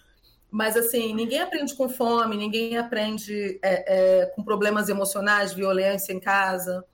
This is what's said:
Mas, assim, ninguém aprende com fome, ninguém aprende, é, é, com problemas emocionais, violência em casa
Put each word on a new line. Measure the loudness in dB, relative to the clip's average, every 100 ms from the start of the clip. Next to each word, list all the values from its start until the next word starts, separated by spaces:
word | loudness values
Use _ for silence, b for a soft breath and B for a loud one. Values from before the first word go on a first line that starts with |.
| b b b b _
Mas, | -2 0 2
assim, | 2 0 0
ninguém | -2 -2 -2
aprende | -2 -4 -4 -2
com | -2
fome, | 0 0 2 0 -2
ninguém | -2 -2 -2 -2
aprende, | -2 -2 -2 -4 -6 -6 -6 -2
é, | 0 0 2 4 6 6
é, | 4
com | -2
problemas | -2 0 2 2 0
emocionais, | -2 -2 -2 2 2 0
violência | -2 0 2 2 0 -4
em | -6
casa | 0 2 2 -2 -4 -6 -10